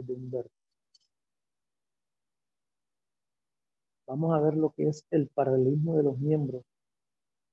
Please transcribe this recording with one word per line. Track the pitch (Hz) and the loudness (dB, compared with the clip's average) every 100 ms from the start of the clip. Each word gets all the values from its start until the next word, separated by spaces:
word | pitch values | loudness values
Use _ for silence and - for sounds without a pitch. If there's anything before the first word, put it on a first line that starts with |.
| 127 | -6
de | |
un | 127 127 | -10 -8
verso. | 127 113 _ _ _ _ _ _ _ _ _ _ _ _ _ _ _ _ _ _ _ _ _ _ _ _ _ _ _ _ _ _ _ _ _ _ _ - | -8 -10 _ _ _ _ _ _ _ _ _ _ _ _ _ _ _ _ _ _ _ _ _ _ _ _ _ _ _ _ _ _ _ _ _ _ _ -10
Vamos | 135 160 160 | -4 0 2
a | |
ver | 151 | 2
lo | 156 156 | 2 0
que | - 151 | 0 -2
es | 151 - | -4 -2
el | 160 135 | -2 -2
paralelismo | - 135 131 131 147 160 160 | 0 2 2 2 2 2 2
de | |
los | 143 131 | 0 0
miembros | 143 156 139 127 - _ _ _ _ _ _ _ _ | 0 0 -2 -6 -12 _ _ _ _ _ _ _ _